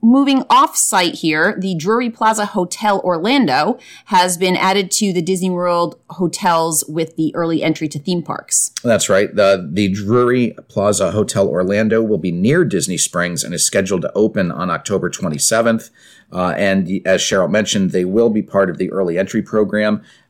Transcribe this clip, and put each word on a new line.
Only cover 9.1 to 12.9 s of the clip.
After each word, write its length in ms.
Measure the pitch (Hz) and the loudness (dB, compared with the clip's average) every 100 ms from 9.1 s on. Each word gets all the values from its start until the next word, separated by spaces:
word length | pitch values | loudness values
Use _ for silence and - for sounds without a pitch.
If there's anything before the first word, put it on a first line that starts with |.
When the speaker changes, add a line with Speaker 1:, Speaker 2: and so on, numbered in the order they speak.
| 98 104 101 | 2 2 2
Speaker 2:
The, 320 | 98 98 82 | 4 2 0
the 200 | 90 101 | -2 0
Drury 640 | 95 101 120 123 127 113 - - | -2 0 2 4 2 0 -4 -10
Plaza 420 | 107 101 98 92 | -2 0 0 0
Hotel 380 | 107 101 101 98 | 0 -2 0 0
Orlando 520 | 85 92 101 110 113 | 0 0 0 2 2
will 160 | 110 98 | 0 0
be 140 | 87 | -2
near 320 | 85 104 170 | 0 2 2
Disney 340 | 147 92 82 | 2 0 -2